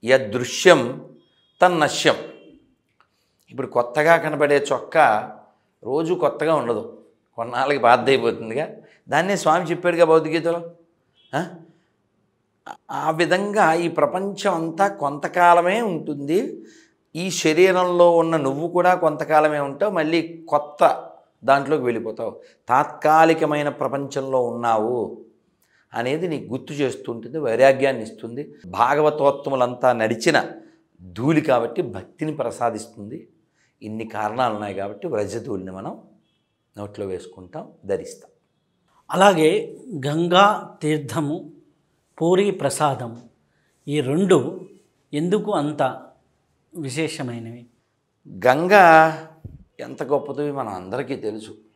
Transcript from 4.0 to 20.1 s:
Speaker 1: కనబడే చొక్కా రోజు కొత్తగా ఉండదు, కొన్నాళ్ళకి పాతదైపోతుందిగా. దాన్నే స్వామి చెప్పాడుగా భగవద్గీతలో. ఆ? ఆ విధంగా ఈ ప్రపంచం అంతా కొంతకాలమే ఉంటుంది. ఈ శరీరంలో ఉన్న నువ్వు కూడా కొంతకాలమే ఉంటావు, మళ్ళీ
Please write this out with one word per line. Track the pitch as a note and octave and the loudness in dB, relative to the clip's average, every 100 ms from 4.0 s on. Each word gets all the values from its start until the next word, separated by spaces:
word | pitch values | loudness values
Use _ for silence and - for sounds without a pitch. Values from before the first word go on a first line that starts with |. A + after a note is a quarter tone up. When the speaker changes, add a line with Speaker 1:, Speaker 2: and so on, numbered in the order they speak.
| D3+ E3+ | 4 4
Speaker 1:
కనబడే | D#3 D3+ D3 C#3+ C#3+ | 2 0 2 2 2
చొక్కా | C3 - E3 C#3 G#2+ B2 - _ _ _ _ | -4 -2 2 4 4 -2 -16 _ _ _ _
రోజు | G#2+ C#3 E3 | -6 -4 -2
కొత్తగా | F3+ C#3+ - D3+ | 0 -2 0 -2
ఉండదు, | D#3 A#2 A2+ G2 - _ _ _ | 0 -2 -6 -6 -18 _ _ _
కొన్నాళ్ళకి | - A#2 A#2+ C3+ C#3+ | -12 -8 -4 -2 2
పాతదైపోతుందిగా. | A#2 B2 A2+ C3 A#2 A2+ A2+ A#2 D#3+ - - _ _ | 4 4 4 2 2 -4 -6 -6 -8 -10 -20 _ _
దాన్నే | C#3 F3+ G3 | -2 0 -2
స్వామి | E3 D#3+ E3+ | 2 0 0
చెప్పాడుగా | E3 E3 E3+ | -2 -2 4
భగవద్గీతలో. | E3 D#3+ D#3 D#3+ E3 E3+ E3+ - _ _ _ _ _ | 6 6 4 -2 -2 -4 -8 -20 _ _ _ _ _
ఆ? | C#3 F3+ E3+ E3 _ _ _ _ _ _ _ _ _ - - _ | -8 -6 -12 -20 _ _ _ _ _ _ _ _ _ -20 -20 _
ఆ | - D3 | -8 -4
విధంగా | D#3+ E3+ F3+ G3+ G#3 F3 | -2 0 0 -2 0 2
ఈ | E3 E3+ | 2 -2
ప్రపంచం | E3 - F#3 G3 G3 G3+ | 0 -2 -2 -6 -6 -4
అంతా | E3 E3 E3 G3+ | -2 -4 -2 -2
కొంతకాలమే | G3 C#3 C#3+ D3 F3+ F3 F3 F3 G#3 | 0 -6 -6 -6 2 6 6 4 0
ఉంటుంది. | A#3 E3 D#3 C#3+ C#3+ E3+ C4+ - - - _ _ _ D#3 | -2 -6 -8 -10 -2 -2 -2 -10 -18 -20 _ _ _ -8
ఈ | F#3 | -6
శరీరంలో | E3 E3 D#3 F#3 F#3 F3+ F3 F3 E3+ | -2 0 4 4 4 2 6 6 6
ఉన్న | E3 D#3+ | 2 0
నువ్వు | C3+ C3+ E3 | 0 -2 -2
కూడా | F3 F3+ | 2 2
కొంతకాలమే | F3+ E3 D3+ C#3 D#3 D3+ D3+ | 4 0 -2 2 4 4 0
ఉంటావు, | C#3 C3+ G#3 | -4 -2 -2
మళ్ళీ | F#3 D#3 | 0 0